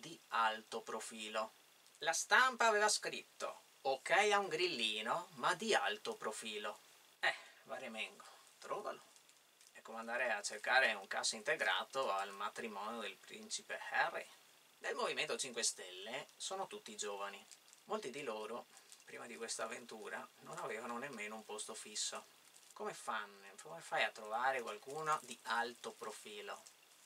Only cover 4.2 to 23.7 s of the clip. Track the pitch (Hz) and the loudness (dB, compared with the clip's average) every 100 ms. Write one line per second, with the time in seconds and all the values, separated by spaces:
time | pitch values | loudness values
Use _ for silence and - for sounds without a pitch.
4.2 | 208 202 190 165 180 123 110 107 110 117 | 8 6 4 2 2 4 2 2 2 0
5.2 | - 120 151 175 226 - - 104 - 107 | -2 0 2 4 4 4 4 0 -2 -4
6.2 | 110 107 113 104 104 104 - - - - | -4 -4 -4 -4 -6 -8 -14 -20 -20 0
7.2 | - - - - - 127 127 110 - - | 0 0 -6 -16 -10 -8 -6 -6 -8 -10
8.2 | - - - - - 156 - - - - | -18 -18 -20 -12 -6 -4 -4 -8 -12 -20
9.2 | - - _ - - - - 113 113 120 | -20 -20 _ -20 -20 -18 -10 -8 -2 0
10.2 | 123 104 - 107 - 214 120 - - 120 | 2 0 -2 -2 4 6 6 4 -2 0
11.2 | - 117 - 156 110 - - 135 131 196 | 0 0 0 2 2 2 0 0 2 2
12.2 | 202 196 208 - 233 202 208 117 196 185 | -2 -4 -6 -4 -6 -6 -6 -4 -6 -8
13.2 | - - 107 - - - - - - - | -12 -12 -6 -6 -4 -8 -2 2 2 0
14.2 | - - - - - - 175 - 196 131 | -8 -16 -20 -20 -20 -8 -4 0 0 0
15.2 | 151 233 269 - - - 185 185 214 233 | 0 0 -2 0 0 0 -8 -10 -8 -8
16.2 | - - - 190 185 208 - 104 104 101 | -8 -8 -4 -4 -4 -8 -10 -6 -4 -4
17.2 | 101 101 - - - - - 214 139 139 | -6 -8 -14 -20 -20 -14 -4 -4 -4 -6
18.2 | 135 107 107 120 - - - - - 117 | -4 -4 -4 -6 -8 -18 -20 -20 -14 -12
19.2 | 120 110 113 - 110 123 233 226 - - | -10 -8 -6 -4 -4 -6 -10 -10 -6 -8
20.2 | 247 - 123 - 170 - 120 117 143 117 | -8 -14 -12 -6 -4 -4 -4 -4 -4 -6
21.2 | 104 107 104 107 - 110 107 107 - 107 | -6 -8 -8 -6 -6 -8 -6 -4 -4 -4
22.2 | - - - - - - 208 - - 110 | -10 -20 -20 -20 -16 -8 -6 -6 -4 -4
23.2 | 104 202 190 - - | -4 -12 -18 -16 -12